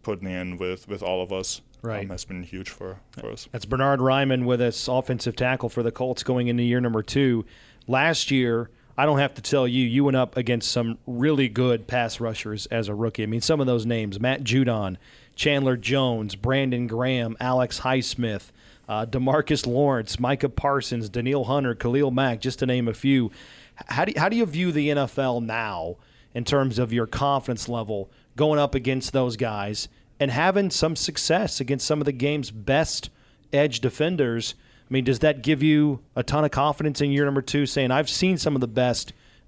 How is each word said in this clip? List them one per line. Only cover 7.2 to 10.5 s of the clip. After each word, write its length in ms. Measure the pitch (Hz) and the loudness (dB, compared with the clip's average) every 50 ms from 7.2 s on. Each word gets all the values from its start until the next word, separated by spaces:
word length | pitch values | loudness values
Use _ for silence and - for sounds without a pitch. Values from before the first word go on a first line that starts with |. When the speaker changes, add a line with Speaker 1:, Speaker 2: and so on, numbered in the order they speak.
| 139 131 120 110 104 - - - - - - - _ - | 4 4 2 0 -2 -6 -12 -20 -20 -20 -20 -14 _ 0
Speaker 2:
Last 420 | 127 131 147 165 160 156 - - | 2 2 4 2 2 0 0 0
year, 400 | 139 131 127 120 117 117 117 - - _ _ - - | 2 2 2 2 0 0 -2 -6 -12 _ _ -8 -2
I 100 | - 139 | 2 2
don't 120 | 151 147 135 | 4 4 4
have 160 | 143 139 - | 2 0 -2
to 80 | - | -4
tell 240 | - - 147 139 127 | -4 0 2 2 2
you, 180 | 123 120 131 127 | 2 2 2 2
you 180 | 117 117 139 143 | 2 2 4 4
went 120 | 143 131 | 4 4
up 200 | 131 127 - - | 2 2 0 -2
against 340 | 127 123 113 | -2 0 0